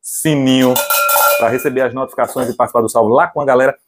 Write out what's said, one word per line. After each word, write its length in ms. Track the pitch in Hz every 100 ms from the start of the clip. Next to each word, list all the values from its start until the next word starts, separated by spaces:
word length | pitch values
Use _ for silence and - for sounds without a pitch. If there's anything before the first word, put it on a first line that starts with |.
sininho 720 | - - 160 143 131 131 127 127 - - - - - -
pra 120 | 113
receber 320 | 123 147 127
as 120 | 127
notificações 560 | 131 131 - 117 135 120
e 60 | 117
participar 260 | 117 120
do 80 | 110
salve 220 | 120 110
lá 160 | 131 170
com 140 | 151
a 40 | 139
galera. 320 | 127 135 -